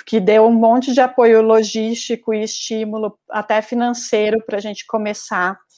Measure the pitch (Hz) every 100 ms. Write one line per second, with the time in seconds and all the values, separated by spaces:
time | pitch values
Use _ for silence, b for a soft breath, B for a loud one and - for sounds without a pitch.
0 | - 220 190 214 220 233 226 240 262 254
1 | 254 254 233 220 220 220 214 220 220 233
2 | - 226 - 214 220 - - 220 220 220
3 | 214 - _ 214 208 214 214 240 240 240
4 | - 220 214 220 220 208 208 202 - 226
5 | 214 208 - 202 180 196 b